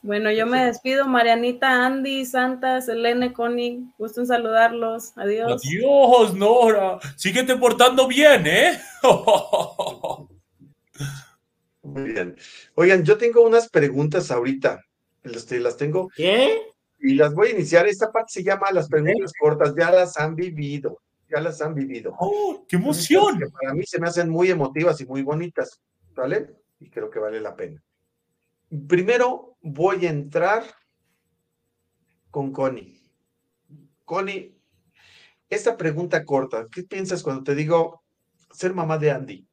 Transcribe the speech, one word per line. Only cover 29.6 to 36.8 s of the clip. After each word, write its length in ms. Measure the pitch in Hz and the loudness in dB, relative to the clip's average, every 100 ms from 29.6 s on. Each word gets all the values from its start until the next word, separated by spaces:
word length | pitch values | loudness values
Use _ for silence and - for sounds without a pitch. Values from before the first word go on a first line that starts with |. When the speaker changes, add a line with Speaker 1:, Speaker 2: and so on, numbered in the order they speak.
Speaker 2:
voy 460 | 160 139 185 185 175 | -14 -2 -2 0 -4
a 40 | |
entrar 540 | 147 139 170 175 226 - _ _ _ _ _ _ _ _ _ _ _ _ _ _ _ _ | -4 -6 -2 0 -2 -6 _ _ _ _ _ _ _ _ _ _ _ _ _ _ _ _
con 220 | 147 135 | -10 -8
Connie. 460 | 135 135 120 95 _ _ _ _ _ _ _ _ 147 _ _ - | -4 -4 -4 -16 _ _ _ _ _ _ _ _ -20 _ _ -10
Connie, 500 | 170 196 190 - _ _ _ _ _ _ _ _ _ _ | -6 -6 -10 -14 _ _ _ _ _ _ _ _ _ _
esta 260 | 208 214 208 | -4 -2 -2
pregunta 480 | 160 151 175 165 | -6 -4 -4 -4
corta, 420 | 151 139 131 113 113 | -2 -2 -2 -8 -10
¿qué 100 | 175 | -14